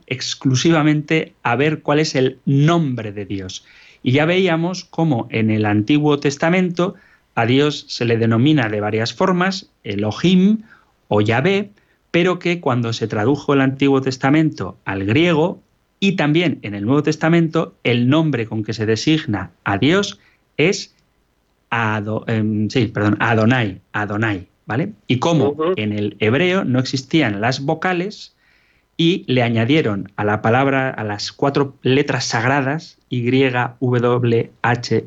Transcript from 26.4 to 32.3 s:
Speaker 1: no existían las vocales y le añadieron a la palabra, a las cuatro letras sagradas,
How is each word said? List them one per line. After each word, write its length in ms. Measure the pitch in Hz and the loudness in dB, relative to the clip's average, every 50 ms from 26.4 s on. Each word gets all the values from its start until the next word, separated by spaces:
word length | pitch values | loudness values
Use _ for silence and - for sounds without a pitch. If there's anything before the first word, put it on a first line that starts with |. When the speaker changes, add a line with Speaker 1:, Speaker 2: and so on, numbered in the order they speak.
| 180 180 185 196 - | 0 0 0 -2 -2
Speaker 1:
no 140 | - 123 127 | 0 -2 -2
existían 640 | 127 - 143 131 - - - 160 139 110 101 98 | -2 -2 -4 -6 -4 0 0 0 2 0 -2 -2
las 220 | 110 127 131 139 139 | -2 -2 -2 -2 -4
vocales 720 | 151 160 160 - 185 180 175 180 214 - - - - _ _ _ _ _ _ _ _ _ _ _ _ _ | -4 -4 -2 -2 -4 -2 -4 -4 -6 -10 -14 -18 -20 _ _ _ _ _ _ _ _ _ _ _ _ _
y 260 | - 165 165 190 202 - | 0 2 2 2 0 -2
le 160 | - 127 127 117 | -2 0 0 2
añadieron 680 | 117 117 117 117 113 151 160 139 113 101 98 92 - - | 2 0 0 0 2 2 0 0 0 -2 -4 -6 -8 -8
a 80 | - 104 | -4 -2
la 160 | 104 107 107 | -2 -2 0
palabra, 480 | - 113 113 131 139 139 135 135 131 131 | 0 2 2 2 2 2 0 0 -2 -2
a 140 | - - 110 | -4 -6 -6
las 280 | 104 104 104 - - | -6 -6 -8 -8 -12
cuatro 440 | - - 143 139 139 143 139 135 - _ - | -6 -2 -2 0 0 0 -2 -2 -4 _ 0
letras 420 | 127 131 143 143 147 131 123 - | 2 2 2 2 0 -2 -4 -4
sagradas, 720 | - | -4